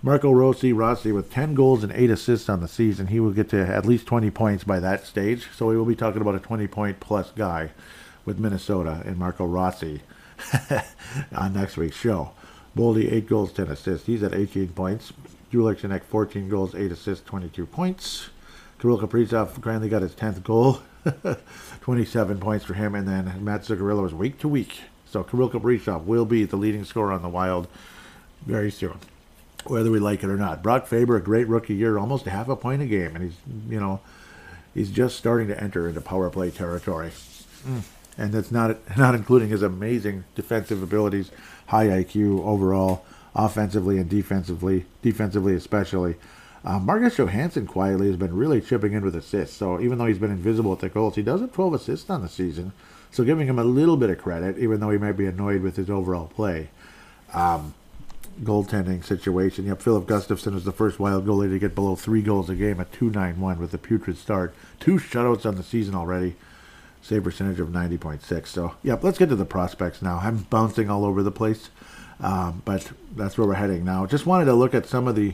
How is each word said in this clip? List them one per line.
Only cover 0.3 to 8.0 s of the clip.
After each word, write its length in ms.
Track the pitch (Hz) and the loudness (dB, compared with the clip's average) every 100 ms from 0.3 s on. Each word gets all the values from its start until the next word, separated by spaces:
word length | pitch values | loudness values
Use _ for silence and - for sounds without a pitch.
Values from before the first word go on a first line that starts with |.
Rossi, 400 | 127 131 127 127 | 8 8 6 4
Rossi 400 | 110 113 117 110 | 4 2 2 0
with 200 | 101 - | 0 0
ten 240 | - 156 139 | -2 0 4
goals 280 | 131 123 | 6 6
and 80 | 104 | 2
eight 180 | - 123 | 4 4
assists 380 | 110 - 113 - | 4 2 0 2
on 120 | 95 | -2
the 60 | 87 | -2
season. 400 | - 110 98 92 | 0 2 2 0
He 120 | 113 | 2
will 120 | 110 | 2
get 180 | 98 101 | 2 2
to 100 | 101 | 2
at 280 | 92 101 101 | 2 2 4
least 180 | 120 - | 2 2
twenty 240 | 120 107 | 0 0
points 340 | - 110 98 | 2 0 0
by 160 | 101 92 | 0 0
that 280 | 90 98 - | 0 -2 -4
stage, 400 | 107 101 120 - - | -2 0 -2 -4 -2
so 100 | 113 | 2
we 100 | 113 | 2
will 100 | 113 | 2
be 100 | 113 | 0
talking 260 | 113 104 | 0 0
about 140 | 104 98 | 0 0
a 40 | |
twenty 280 | - 113 104 | -2 -4 -4
point 320 | 107 104 98 | -2 -4 -4
plus 320 | - 104 87 | -2 -2 -2
guy 400 | 110 98 80 80 - - - | -4 -2 -2 -6 -10 -20 -20